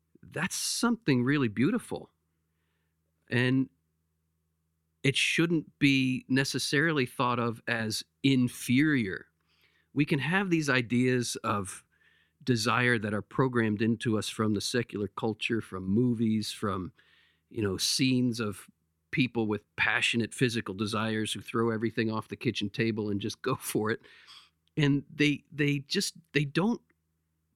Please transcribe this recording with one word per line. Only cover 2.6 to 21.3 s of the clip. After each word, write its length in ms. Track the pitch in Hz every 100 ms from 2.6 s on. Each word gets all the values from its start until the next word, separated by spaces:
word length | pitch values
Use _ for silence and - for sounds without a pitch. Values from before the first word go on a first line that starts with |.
| _ _ _ _ _ _ _
And 380 | 120 127 131 131 _ _ _ _ _ _ _ _ _ _ _ _ _
it 120 | 139 135
shouldn't 640 | - - 170 165 - _
be 460 | 143 135 131 127 -
necessarily 760 | 131 139 131 - 143 165 151 123
thought 320 | - 123 120
of 240 | 117 113 -
as 340 | 117 110 110 - _
inferior. 1040 | 135 131 123 - - 127 156 139 98 85 - _ _ _ _ _ _
We 140 | - 147
can 120 | 143
have 300 | 139 185 196
these 220 | 165 139
ideas 640 | 127 113 120 127 127 117 -
of 400 | 110 104 95 - - _ _ _ _ _
desire 560 | - 120 113 113 123 117
that 160 | 104
are 80 | 104
programmed 600 | - - 131 120 110 104
into 360 | 113 113 127 107
us 100 | -
from 260 | - 107
the 60 | 101
secular 480 | - 123 110 101 101
culture, 520 | - 113 107 - 113
from 240 | - 92
movies, 640 | 92 104 127 113 113 110 104
from, 420 | - 104 95 87 - _ _ _ _ _
you 120 | -
know, 140 | 101 92
scenes 640 | - - 131 127 123 113
of 260 | 107 - - _ _ _ _
people 340 | - 127 120 107
with 160 | 104 - -
passionate 580 | 117 117 - 117 107
physical 400 | - 127 113 104
desires 580 | 95 107 107 110 110 107